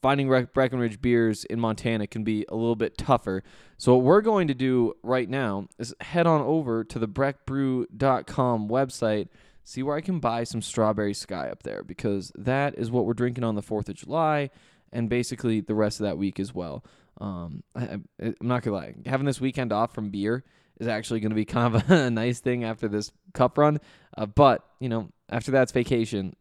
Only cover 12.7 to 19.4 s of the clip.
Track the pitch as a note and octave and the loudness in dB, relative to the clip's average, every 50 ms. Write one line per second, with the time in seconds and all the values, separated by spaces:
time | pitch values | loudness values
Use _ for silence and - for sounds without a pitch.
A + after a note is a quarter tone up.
12.7 | - - A#2 A2+ A#2+ B2 G2+ A2 A#2+ G#2+ B2 B2 A#2+ B2 A#2+ A2+ G#2+ G#2 - - | -2 -4 -4 -2 0 0 0 0 0 0 0 -2 -2 -2 -2 -2 -2 -4 -4 -4
13.7 | A2 G#2+ G#2 - F#2 - - - C#3 E3 D#3+ D#3 D3+ D3 C#3+ C3+ - _ _ _ | -4 -4 -4 -6 -10 -14 -10 -6 -2 0 0 2 2 0 -2 -4 -8 _ _ _
14.7 | _ _ _ _ - A#2 A#2 G#2+ A#2+ B2 A#2+ - B2 G#2+ - A#2 A2 G#2+ F#2+ - | _ _ _ _ -6 -4 -2 0 0 0 -2 -2 -4 -4 -2 0 0 0 0 0
15.7 | G#2+ G#2+ G#2+ G#2 - - G#2+ G2+ D#2 E2 G2 G2 - - G2 A2+ - F2+ F2 D#2+ | 0 2 2 2 0 -2 -2 -2 -2 0 -2 -2 -2 -2 -6 -6 -6 -8 -8 -8
16.7 | - - - - _ _ _ _ _ - - G2+ F#2 F2 E2+ E2+ - - - _ | -8 -12 -14 -16 _ _ _ _ _ -12 -10 -8 -8 -8 -10 -10 -12 -14 -16 _
17.7 | - B2 B2 - F#2 G2+ - - _ - - A2+ - - - A#2+ B2 A#2+ - A2+ | -10 -10 -8 -8 -8 -10 -14 -16 _ -10 -8 -8 -6 -4 -4 -2 -2 -2 -2 -2
18.7 | G2+ F#2 C#2 A1+ - A#1+ - B2 C3 - C#3 C#3+ B2+ - | -4 -4 -6 -10 -14 -14 -8 -4 -4 -2 0 -2 -2 -2